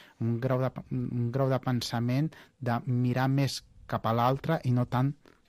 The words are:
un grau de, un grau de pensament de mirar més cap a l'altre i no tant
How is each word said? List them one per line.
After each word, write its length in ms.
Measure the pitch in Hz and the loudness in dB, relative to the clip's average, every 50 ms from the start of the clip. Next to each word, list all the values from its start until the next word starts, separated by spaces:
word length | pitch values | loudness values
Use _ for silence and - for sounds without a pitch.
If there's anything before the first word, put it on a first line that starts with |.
| - - - - | -20 -20 -8 -4
un 180 | 113 113 117 113 | -2 -2 0 0
grau 200 | 123 127 131 127 | 0 0 0 0
de, 100 | 131 127 - - - - | 0 -2 -4 -6 -8 -6
un 400 | 135 131 120 - - 123 120 117 117 | -6 -4 -4 -4 -2 -2 -2 -2 0
grau 160 | 135 139 131 | 0 0 2
de 100 | 131 127 | 0 0
pensament 680 | - 131 127 120 - - - 117 117 120 123 135 151 156 - - - - _ _ | 0 0 -2 -2 -2 -2 -2 -2 0 0 0 0 0 -2 -4 -10 -18 -20 _ _
de 180 | 127 123 117 117 - | -4 -2 -2 -2 -2
mirar 420 | 131 123 120 123 123 123 127 131 135 | 0 0 2 2 2 2 2 2 2
més 360 | 135 139 139 131 - - - - - - - | 2 2 0 0 -2 -6 -12 -16 -20 -20 -10
cap 180 | - - 113 - | -6 -6 -2 0
a 60 | 110 113 | 0 2
l'altre 480 | 117 120 127 135 135 - - 165 - - | 4 4 2 2 2 0 -2 -2 0 0
i 60 | 127 | 0
no 140 | 123 123 123 | 2 2 2
tant 280 | 123 - 120 131 139 143 - _ - - _ _ | 0 0 0 0 0 -2 -4 _ -20 -20 _ _